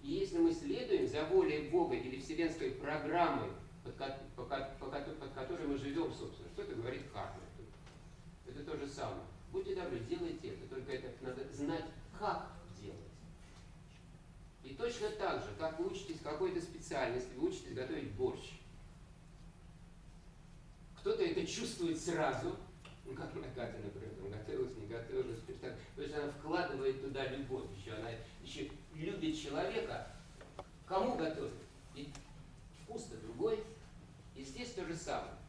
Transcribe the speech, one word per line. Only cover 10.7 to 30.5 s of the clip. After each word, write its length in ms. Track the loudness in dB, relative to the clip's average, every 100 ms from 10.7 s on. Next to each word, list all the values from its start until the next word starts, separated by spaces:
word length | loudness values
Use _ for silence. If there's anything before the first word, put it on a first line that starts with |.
| -6 -2
это 160 | -2 -4 -6
надо 240 | -4 -4 -4
знать, 320 | 0 0 0 -2 -8 -12 0
как 340 | 2 2 -2 -10 -12 -10
делать. 160 | -10 -10 -12 -14 -14 -14 -14 -14 -14 -16 -16 -16 -16 -16 -16 -16 -16 -14
И 100 | -10
точно 360 | 0 0 2 0
так 320 | 4 4 4
же, 60 | 0 0
как 200 | 0 4
вы 100 | 2
учитесь 320 | 2 -2 -2
какой-то 380 | 0 4 4 4
специальности, 680 | 0 -6 0 2 4 2 0 2
вы 120 | 2
учитесь 260 | 2 -4
готовить 380 | -2 0 0 0
борщ. 400 | 4 4 4 -6 -10 -12 -12 -12 -14 -14 -16 -16 -14 -14 -14 -14 -14 -14 -14 -14 -14 -14 -16 -16 -16 -16 -16 -14 0
Кто-то 240 | 2 6
это 240 | 6 6 2
чувствует 540 | 0 0 2 2 4
сразу. 560 | 2 4 4 4 0 -2 -6 -12 -14 -12
Ну, 100 | -8
как 180 | -6 -4
моя 140 | -4 -4
Катя, 240 | -4 -4 -4
например, 320 | -6 -6 -8 -6
там, 140 | -6
готовилась, 460 | -6 -2 0 0 -2
не 100 | -4
готовилась, 520 | -4 0 0 2 -2
потому 680 | -6 -6 -6 -6 -10 -6 -2
что 140 | 0
она 100 | -2
вкладывает 680 | -2 2 2 4 4 2 2
туда 240 | -2 0 0
любовь 400 | 0 0 -2 -2 -6
еще. 200 | -6 -4
Она 140 | -4 -4 -8 -10
еще 260 | -8 -4 -4 -6 -10
любит 440 | -2 -2 2 2 2
человека, 680 | 0 2 4 2 0 -2 -4 -10 -14 -14 -12